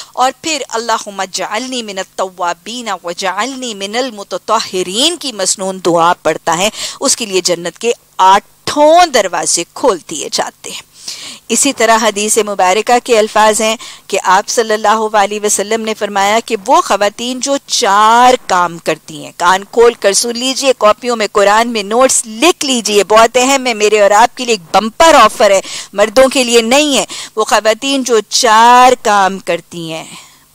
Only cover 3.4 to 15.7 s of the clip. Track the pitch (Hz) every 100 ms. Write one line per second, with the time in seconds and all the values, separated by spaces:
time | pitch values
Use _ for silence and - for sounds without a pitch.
3.4 | 240 262 254 202 196 220 262 208 196 185
4.4 | - 220 - 185 180 196 294 339 285 214
5.4 | 185 - 190 190 180 170 165 175 160 160
6.4 | - 165 202 - - - 269 - 220 185
7.4 | 175 170 175 - 233 - _ - 185 196
8.4 | - _ - 294 302 330 349 247 190 170
9.4 | 160 - 170 - 269 185 - 151 135 -
10.4 | - - - - - _ - - - -
11.4 | - 226 277 262 220 220 226 202 214 226
12.4 | 208 196 185 190 214 240 - 226 214 220
13.4 | 220 214 220 220 - - - 196 - 185
14.4 | 208 - 220 214 214 220 220 214 202 208
15.4 | 208 - 202